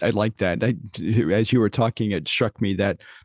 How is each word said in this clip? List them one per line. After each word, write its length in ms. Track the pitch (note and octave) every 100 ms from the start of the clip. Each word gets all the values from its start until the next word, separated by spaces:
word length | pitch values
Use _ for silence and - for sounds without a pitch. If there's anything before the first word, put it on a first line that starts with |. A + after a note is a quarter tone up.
I 100 | G2+
like 260 | G#2 G#2+ -
that. 260 | F#2+ F2
I, 140 | A2+ A2+ G#2+ - E2 A2 D#2+
as 200 | G2+ A2+
you 60 | B2+
were 120 | G#2+
talking, 420 | - A#2 - G#2+
it 160 | F#2+ D2
struck 320 | - A2+ -
me 140 | G#2
that 260 | F#2 G2 F#2+ - -